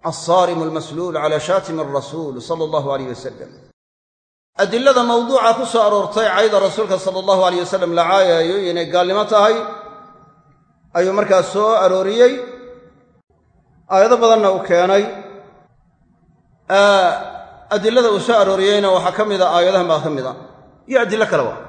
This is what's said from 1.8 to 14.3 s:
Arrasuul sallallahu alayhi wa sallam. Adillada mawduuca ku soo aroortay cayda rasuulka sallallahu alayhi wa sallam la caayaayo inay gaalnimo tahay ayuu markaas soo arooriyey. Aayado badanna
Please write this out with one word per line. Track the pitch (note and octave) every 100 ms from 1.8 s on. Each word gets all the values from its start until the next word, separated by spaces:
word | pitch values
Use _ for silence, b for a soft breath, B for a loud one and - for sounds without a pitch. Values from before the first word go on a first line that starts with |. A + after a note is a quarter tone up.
Arrasuul | D3 C#3 C3+ D#3+ D#3 B2+
sallallahu | A2+ E3 D#3 D#3 C#3
alayhi | C#3 C3
wa |
sallam. | A#2 - - - - - _ _ _ _ _ _ _ _ -
Adillada | F#3 A3 C4+ B3+
mawduuca | A#3+ A#3+ A#3+ C4+ A3+
ku | A3+ B3+
soo | A#3
aroortay | G#3 G#3 F#3+ A3 A3
cayda | F#3 A3 G3+
rasuulka | F#3+ - G#3 F#3
sallallahu | F#3+ F#3 F#3+ F#3+
alayhi | F#3 F3
wa | F3+
sallam | F#3+ F3
la | E3+
caayaayo | E3 F#3+ F#3+ E3 E3 G3 F#3
inay | E3+ E3
gaalnimo | F3 F3+ G3
tahay | G#3 G#3+ G#3 A3+ - - - - - - _ _ _ _ _ _ _
ayuu | F3 F#3
markaas | G3 G3 F#3+ E3+
soo | G3 G#3+
arooriyey. | A3+ F#3 F#3 F#3+ A3+ B3 C#4 - - - - - _ _ _ _ _ _ _ _ _ _
Aayado | F#3+ G#3+ A#3+
badanna | A#3